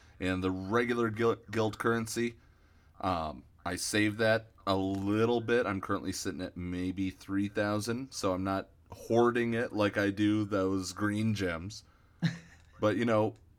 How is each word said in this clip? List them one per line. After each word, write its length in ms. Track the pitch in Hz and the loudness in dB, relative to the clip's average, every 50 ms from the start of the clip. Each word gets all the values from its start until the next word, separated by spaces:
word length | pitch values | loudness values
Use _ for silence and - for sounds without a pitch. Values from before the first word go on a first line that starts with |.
| - - - - | -20 -20 -12 -6
and 240 | 87 92 92 92 92 | -2 -2 -2 0 0
the 80 | 92 | -2
regular 600 | 92 92 95 95 107 120 123 120 120 120 117 110 | -2 -2 -4 0 0 0 2 2 0 0 0 0
guil-, 260 | 107 110 113 113 110 - - - | 0 2 2 2 2 0 -4 -6
guild 280 | 104 113 110 110 107 - | -2 0 0 0 0 0
currency. 580 | - 117 117 117 113 113 - 117 120 117 113 - - - - _ _ _ _ - _ - - - - | 0 0 0 0 -2 -4 -2 -2 -2 -2 -4 -8 -20 -20 -20 _ _ _ _ -20 _ -20 -14 -6 -2
Um, 400 | 95 92 82 80 76 67 64 - - - _ - | -2 -2 -2 -2 -6 -8 -10 -16 -20 -20 _ -8
I 100 | 87 92 | -6 -6
saved 400 | - - - - 107 104 107 104 110 | -4 -4 0 2 2 2 2 2 2
that 280 | 117 110 110 113 110 - - - - | 4 4 4 2 0 -6 -20 -10 -2
a 80 | 98 95 | 0 0
little 680 | 95 95 95 98 98 98 101 104 107 113 117 120 120 113 | 2 2 0 -2 -2 0 0 2 2 2 2 2 0 2
bit. 240 | 110 117 120 - | 2 2 2 2
I'm 140 | 95 101 95 - | 0 -2 -4 -2
currently 300 | - 101 90 64 90 92 | -4 -4 -4 -4 -4 -6
sitting 280 | - - 98 85 71 | -4 -4 -6 -6 -6
at 160 | 90 87 - | -8 -8 -8
maybe 540 | 87 90 90 90 90 90 92 92 92 95 92 | -8 -6 -6 -4 -4 -4 -4 -2 -2 -4 -4
three 380 | - - - - 98 98 101 101 | -4 -8 -10 -4 -2 -2 -2 -2
thousand, 600 | - 110 104 104 104 107 104 120 117 123 135 131 - | -2 -2 -2 0 0 -2 -2 -4 -4 -6 -6 -10 -10
so 200 | - - 98 92 | -4 -2 0 0
I'm 120 | 90 95 | 0 0
not 240 | 95 98 98 - - - _ _ - | -2 -2 -2 -4 -8 -16 _ _ -20
hoarding 600 | - - - - 113 117 120 120 117 120 117 117 117 | -20 -14 -4 2 4 6 6 6 4 2 0 0 0
it 220 | 113 120 - - | -2 -2 -2 0
like 240 | 104 104 101 101 107 | 0 0 2 2 2
I 100 | 101 101 | 0 0
do 360 | 98 98 104 104 107 107 107 | 2 2 2 4 4 2 2
those 500 | 98 104 98 95 95 95 95 92 90 92 | 0 0 0 2 2 0 0 -2 -4 -6
green 400 | - 107 104 104 107 110 113 107 | -2 -2 0 0 2 0 0 0
gems. 500 | 98 95 87 82 82 85 101 - - - - _ _ _ _ _ - - | 0 -2 -2 -4 -4 -6 -10 -12 -12 -18 -20 _ _ _ _ _ -2 -2
<laughs> 80 | - - - - - - - - - - - | -2 -2 -4 -16 -20 -20 -20 -20 -20 -10 -2
But, 180 | 107 107 104 | 0 0 2
you 100 | 113 117 | 2 2
know, 300 | 120 113 107 107 107 - - - - - | 2 4 4 2 2 -2 -6 -20 -20 -20